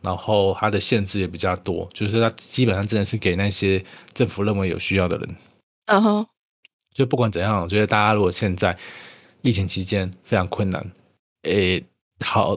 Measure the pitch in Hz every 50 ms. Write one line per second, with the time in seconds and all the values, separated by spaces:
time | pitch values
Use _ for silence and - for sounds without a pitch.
0 | - 95 92 90 - - 107 104 98 98 92 - - 107 104 98 - - 131 110
1 | 101 95 - 101 95 87 90 85 95 95 90 90 - - 87 85 87 92 - -
2 | 107 101 107 113 117 113 113 - - - - - 131 117 95 95 101 104 - 107
3 | 101 95 - 107 - 98 87 90 98 101 98 - 101 98 95 92 92 - - -
4 | - - - - 127 101 - - 101 104 104 98 95 92 - - - - 95 95
5 | 90 87 82 - - - 90 - _ _ _ _ _ _ _ _ _ - 214 196
6 | 220 214 208 208 220 - _ _ _ _ _ _ _ _ _ _ _ _ _ -
7 | 135 127 - 123 120 110 98 85 90 104 110 98 87 87 98 104 104 98 110 107
8 | 104 104 110 107 101 90 87 - - 101 92 90 - 92 87 - - - - -
9 | - - - - _ _ _ _ - 127 110 92 98 92 - 98 92 90 107 101
10 | 92 92 92 - _ - 120 101 92 90 - - 104 95 90 - - 95 - _
11 | _ _ _ _ _ _ _ _ - - 90 101 95 90 95 87 - - _ _
12 | _ _ _ - - - - 107 104 - 104